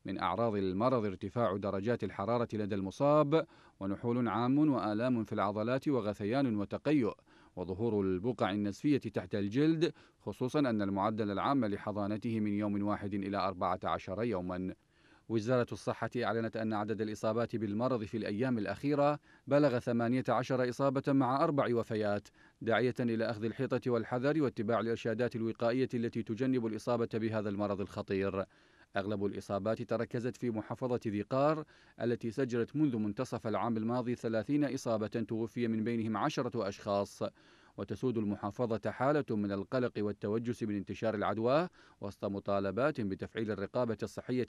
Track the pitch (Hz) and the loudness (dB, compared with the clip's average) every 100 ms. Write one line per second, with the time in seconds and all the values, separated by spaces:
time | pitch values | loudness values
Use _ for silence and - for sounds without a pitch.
0 | - 95 90 92 117 104 95 95 123 127 | -10 -4 -2 0 0 2 0 2 2 2
1 | 104 92 101 123 113 98 101 98 104 117 | 0 -4 -4 0 0 0 -2 -2 -2 -2
2 | 101 - 98 120 113 107 104 98 95 - | -2 -4 0 0 0 -2 -2 -2 -4 0
3 | 143 151 147 160 165 - - _ 98 95 | 4 6 6 2 0 -10 -20 _ -4 -2
4 | 123 123 120 101 120 139 156 127 101 107 | 0 0 2 2 2 4 4 4 0 0
5 | 123 120 107 107 98 104 110 131 156 131 | 0 0 0 0 0 0 0 0 0 0
6 | 104 98 101 131 135 104 98 104 139 151 | 0 -2 0 2 2 0 -2 -2 2 4
7 | 104 - _ - - - 87 95 117 104 | 4 0 _ -20 -16 -8 -6 -2 2 2
8 | 95 92 113 113 104 104 101 98 147 135 | 2 2 0 0 0 2 -2 0 2 2
9 | 113 113 92 107 101 120 156 165 160 - | 0 -4 -2 -2 0 2 4 4 0 -2
10 | - _ - 101 123 151 135 110 98 98 | -18 _ -10 -4 -2 0 2 2 0 0
11 | 104 110 104 98 90 139 110 101 - 101 | 0 0 -2 0 0 2 0 -2 -4 -4
12 | 101 104 120 113 104 101 104 101 101 98 | -2 -4 -2 -2 0 0 0 0 0 -2
13 | 101 101 98 98 92 90 95 92 95 85 | -2 -4 -2 0 -2 0 0 0 -2 -2
14 | - 95 120 95 90 90 92 82 _ _ | -4 -4 -2 -2 -2 -4 -4 -8 _ _
15 | - - - 113 107 127 117 107 - 110 | -20 -20 -4 -2 2 0 0 -4 -6 -4
16 | 113 123 107 113 110 110 110 107 104 104 | -4 -2 0 0 -2 -2 -2 -2 -2 -2
17 | 107 107 113 110 113 117 104 101 127 127 | -2 -2 0 0 0 -2 -2 0 0 0
18 | 104 113 92 101 131 117 95 101 143 143 | -2 -4 -4 -2 0 0 -2 -2 0 4
19 | 143 147 - - - 143 147 120 123 120 | 4 2 -6 -20 2 4 4 2 0 0
20 | 117 127 123 117 131 131 123 120 139 135 | 2 2 2 0 2 0 0 2 2 2
21 | 147 135 123 139 165 143 117 117 110 110 | 2 4 4 4 2 2 2 2 0 0
22 | 104 104 - - - _ 110 110 123 117 | 0 0 -4 -20 -20 _ 2 4 4 2
23 | 120 113 110 107 113 104 127 123 127 117 | 0 0 0 -2 -4 -2 0 0 2 0
24 | 110 123 135 151 131 113 107 113 113 113 | 0 0 0 2 0 0 0 2 2 -2
25 | 120 110 120 117 113 107 117 131 127 123 | -2 0 0 0 -2 0 2 2 0 0
26 | 117 117 107 107 131 131 113 107 - 120 | -2 -2 -4 -2 0 2 0 -2 0 0
27 | 117 117 110 110 104 101 104 98 98 - | 0 0 0 0 -2 -2 0 -2 -4 -6
28 | 98 98 98 95 92 _ _ _ - 101 | -2 0 2 0 -4 _ _ _ -6 -4
29 | 98 104 101 98 - 101 101 113 120 113 | -2 0 -2 -4 -4 -2 0 -2 -2 -2
30 | 113 127 120 - 120 110 - 120 127 120 | -2 -2 -4 -4 -4 -4 -4 -4 -2 0
31 | 117 104 101 131 147 156 151 - - - | 0 -2 0 2 2 2 -4 -16 -20 -4
32 | 117 113 117 107 131 117 110 139 151 113 | -2 0 -2 -2 0 0 0 2 2 2
33 | 107 101 131 120 113 104 110 113 113 123 | -2 -2 -4 -4 -2 0 0 0 0 0
34 | 120 120 117 110 104 147 143 131 127 110 | 0 -2 -2 -2 0 2 2 0 0 0
35 | 107 117 110 113 113 - 117 110 110 117 | 0 -2 -2 -2 -2 -2 0 0 0 0
36 | 110 104 135 147 123 120 98 95 110 101 | 0 0 0 0 -2 -2 -4 -4 0 2
37 | 101 - 104 - - - - - 101 104 | 0 -4 -6 -6 -20 -20 -18 -10 -8 -2
38 | 131 117 104 101 104 - 120 110 110 - | 0 0 0 -2 -4 -2 -2 0 -4 0
39 | 135 151 135 107 101 98 95 131 120 117 | 2 2 0 -2 0 -2 -2 -2 -2 0
40 | 104 101 104 110 120 117 113 104 95 98 | -2 -2 -2 0 0 -2 -2 -4 -4 -2
41 | 113 107 92 104 117 143 175 - - - | -2 0 0 2 2 2 0 -6 -20 -12
42 | 101 - 104 98 - 101 98 95 143 143 | -12 -6 -4 -4 0 0 2 0 0 0
43 | 101 95 95 110 110 98 98 127 120 107 | -4 -4 -6 -4 -4 -2 -2 0 0 -2
44 | 107 - - 127 | -4 -8 -4 -2